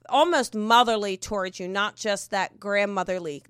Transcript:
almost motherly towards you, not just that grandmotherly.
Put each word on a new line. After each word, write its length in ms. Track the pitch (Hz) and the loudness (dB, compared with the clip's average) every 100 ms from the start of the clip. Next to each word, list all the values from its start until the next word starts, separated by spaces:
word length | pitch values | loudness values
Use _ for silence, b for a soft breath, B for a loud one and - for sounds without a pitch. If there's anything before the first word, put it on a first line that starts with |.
| - | 0
almost 460 | 262 349 330 240 | 2 4 4 0
motherly 600 | 220 214 233 233 220 202 185 | -2 4 6 6 2 -2 -6
towards 420 | - 208 185 180 | -6 -6 -6 -6
you, 60 | 180 | -6
not 280 | 196 208 - | -2 -4 -4
just 340 | 220 202 - | -4 -4 -2
that 280 | 202 185 - | -4 -4 -6
grandmotherly. 840 | 202 202 202 202 180 185 165 143 - | -4 0 0 0 -4 -4 -6 -10 -8